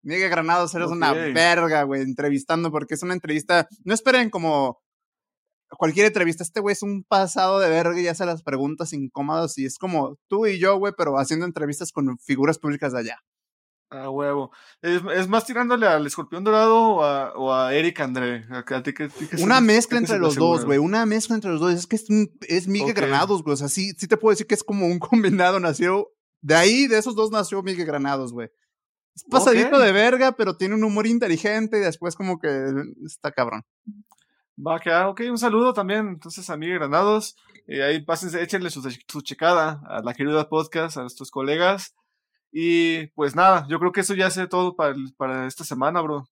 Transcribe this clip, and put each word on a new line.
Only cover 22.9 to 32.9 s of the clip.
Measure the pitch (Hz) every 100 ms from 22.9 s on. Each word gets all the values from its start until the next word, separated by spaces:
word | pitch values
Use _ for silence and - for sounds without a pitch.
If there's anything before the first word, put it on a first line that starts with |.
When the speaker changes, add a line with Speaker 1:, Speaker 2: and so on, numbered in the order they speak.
Speaker 2:
Ok. | 202
Speaker 1:
Granados, | 139 139 185 196
güey. | 156
O | 139
sea, | 143
sí, | 190 190 180
sí | 180
te | 220
puedo | 220
decir | 208 214
que | 202
es |
como | - 202 175
un | 175
<laughs> | - 226 196 185 180
combinado. | 190
Nació | 175 139 175 190 - _ _ _
de | 147 160
ahí, | 185 240 277
de | 220
esos | 220 214
dos | 220
nació | 214 190 196
Miguel | 190 180 160
Granados, | 147 139 139 127
güey. | 120 113 _ _ _ _ _ _
Es | - -
pasadito | 254 220 233 247 285
Speaker 2:
Ok. |
Speaker 1:
de | 226
verga, | 196 226 254 262 254
pero | 196 165
tiene | 190 214
un | 220
humor | 202 220
inteligente | 233 226 160 202 220 220 220
y |
después | 190 151 175 -
como | 190 175
que | 156 135 135 135 147